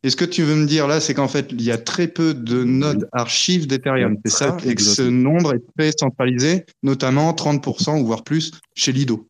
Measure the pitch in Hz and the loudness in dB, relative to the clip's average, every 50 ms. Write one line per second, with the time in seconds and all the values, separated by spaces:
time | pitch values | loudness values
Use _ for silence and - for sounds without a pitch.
0 | - 135 127 - 175 170 - - 170 147 156 151 151 143 151 156 147 139 147 160 | 0 -2 0 0 -2 -2 0 0 2 2 4 2 2 2 2 2 2 2 2 0
1 | 143 - 135 127 139 127 - 147 135 139 135 117 113 117 117 113 117 - - - | 0 0 0 0 0 0 0 -2 -4 -4 -4 -2 0 0 0 -2 -4 -6 -2 -2
2 | 175 165 170 - 165 160 151 131 117 113 120 127 127 123 131 131 143 151 147 104 | -2 -2 0 0 0 0 0 -2 -4 -2 0 0 2 2 2 2 2 0 0 -2
3 | 101 - - 123 120 113 - - - - 180 180 160 135 135 131 131 139 135 131 | -4 -4 -4 -4 -4 -2 -2 -2 0 2 2 0 0 0 -2 -2 0 0 0 0
4 | 120 113 107 104 - 113 107 - 143 139 - - - 127 120 104 104 101 101 - | 2 0 -2 -2 -2 -2 -2 0 0 0 -2 -2 -2 -2 0 0 0 0 2 2
5 | 131 123 123 127 127 135 156 175 180 151 131 110 - - _ - 156 156 151 156 | 2 2 2 2 4 4 4 2 2 2 0 -2 -4 -8 _ -2 0 0 0 0
6 | 151 135 127 - 131 127 127 123 131 151 175 190 170 _ _ _ - 139 135 - | -2 -2 -2 0 0 0 0 2 2 2 0 0 -2 _ _ _ -2 -2 0 0
7 | - 131 131 139 151 165 165 165 - 151 147 143 - 139 117 - - - 151 156 | 0 0 2 2 2 2 0 0 0 0 0 0 0 -4 -4 -2 -2 0 0 0
8 | 131 113 113 110 - - 151 160 156 - - - _ _ _ - - 135 131 131 | 0 0 -2 -4 -4 -2 -2 -2 -2 -4 -10 -16 _ _ _ -4 -2 0 0 0
9 | 143 127 113 107 - _ | 0 0 -2 -4 -4 _